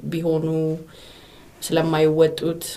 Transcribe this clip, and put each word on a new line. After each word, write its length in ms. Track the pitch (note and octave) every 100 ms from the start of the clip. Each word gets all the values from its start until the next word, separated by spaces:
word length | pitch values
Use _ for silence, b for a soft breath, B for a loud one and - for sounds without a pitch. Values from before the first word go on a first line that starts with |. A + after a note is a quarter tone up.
ቢሆኑ 440 | C#3+ E3 E3+ D#3+ D#3+ D#3+ D#3+ D#3+ D#3+ b b b b b b -
ስለማይወጡት፣ 1000 | - E3 E3 D#3 D#3 D#3 D#3+ D#3 D#3 E3 -